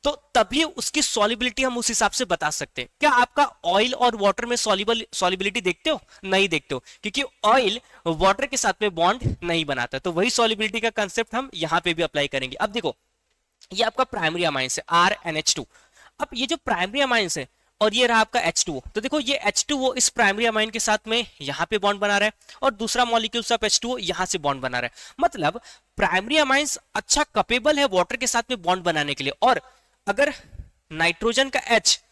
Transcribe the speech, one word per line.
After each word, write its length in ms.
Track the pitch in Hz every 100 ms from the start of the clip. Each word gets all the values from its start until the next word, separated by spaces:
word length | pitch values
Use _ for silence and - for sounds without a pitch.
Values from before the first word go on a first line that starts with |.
तो 60 | 285 294 _
तभी 280 | - 220 254
उसकी 400 | 320 - - 294
सॉल्युबिलिटी 600 | - - 208 226 247 -
हम 160 | 262 240
उस 100 | 226
हिसाब 220 | 226 208
से 140 | -
बता 260 | 175 175 151
सकते 320 | - 147 -
हैं। 60 | 123 _
क्या 100 | 294
आपका 320 | 247 247 - 285 -
ऑयल 300 | 170 190 240
और 220 | 254 247 226
वाटर 300 | 202 190 233
में 100 | 240
सॉल्युबल, 480 | 220 196 202 226 214
सॉल्युबिलिटी 480 | - 180 185 196 208
देखते 300 | 185 175 -
हो? 100 | 285 _ -
नहीं 240 | 190 190 196
देखते 260 | 160 -
हो, 80 | 131 - -
क्योंकि 220 | 208 269 269 _
ऑयल 360 | 208 254 220 220 _ - -
वाटर 400 | 160 190 196 269
के 100 | 269
साथ 260 | 214 185
में 120 | 208
बॉन्ड 420 | 165 170 240 - -
नहीं 220 | 175 165
बनाता, 340 | 151 131 120 135
तो 140 | 185
वही 180 | 165 226
सॉल्युबिलिटी 500 | 247 233 214 214 220
का 100 | 226
कॉन्सेप्ट 420 | 220 202 - 233
हम 160 | 233 269
यहाँ 260 | 190 156 165
पे 140 | 175
भी 80 | 165
अप्लाई 260 | 165 151 143
करेंगे। 280 | 139 131 135
अब 140 | -
देखो, 260 | 220 160 - _ _ _ _ _ _ -
ये 120 | 190
आपका 200 | 226 - 262
प्राइमरी 380 | 226 160 170
अमाइंस 340 | 170 139 131 -
है 60 | - 170
आर 180 | 180 208 175
एन 100 | 156
एच 180 | - -
टू। 100 | 120 _ _ _ - _
अब 80 | 294
ये 120 | 226 254
जो 100 | 330
प्राइमरी 440 | - 185 185 240
अमाइंस 360 | 277 240 185 160
है 80 | 131 _ _ _
और 140 | 214
ये 120 | 214 247
रहा 140 | 226
आपका 200 | 220 247
एच 240 | 165 - -
टू 100 | 139
ओ, 40 | -
तो 60 | -
देखो 180 | 233 302
ये 180 | 240 277 311
एच 180 | - -
टू 80 | 294 262
ओ 60 |
इस 140 | 254 220
प्राइमरी 380 | - 208 202 233
अमाइन 240 | 214 220
के 100 | 214
साथ 260 | - 214 -
में 160 | 226 220 _
यहाँ 260 | 139 143 170
पे 80 | 208
बॉन्ड 220 | 202 202
बना 160 | 202 202
रहा 80 | 214
है 300 | - _ -
और 120 | -
दूसरा 300 | 208 220 233
मॉलिक्यूल 400 | 240 233 214 233
सब 200 | 214 226
एच 140 | 214 -
टू 100 | 233
ओ 40 | 247
यहाँ 280 | 180 175 185
से 120 | 180
बॉन्ड 240 | 143 135
बना 160 | 127 123
रहा 80 | 120
है। 280 | - - -
मतलब 400 | 339 - 151 208 - - _ -
प्राइमरी 420 | 185 185 208 311
अमाइंस 400 | 285 269 294 - _
अच्छा 280 | - - -
कैपेबल 540 | 302 214 - 247 247 302
है 60 | 285
वाटर 240 | 190 269 247
के 100 | 247
साथ 240 | 269 269
में 100 | 247
बॉन्ड 220 | 170 185
बनाने 300 | 175 156 147
के 100 | 139
लिए। 80 | 135 -
और 180 | 240 240 - _ _ _ -
अगर 260 | 196 285 - - - - _ _
नाइट्रोजन 560 | 156 165 175 220 233 269
का 120 | 254 -
एच 280 | 233 - - _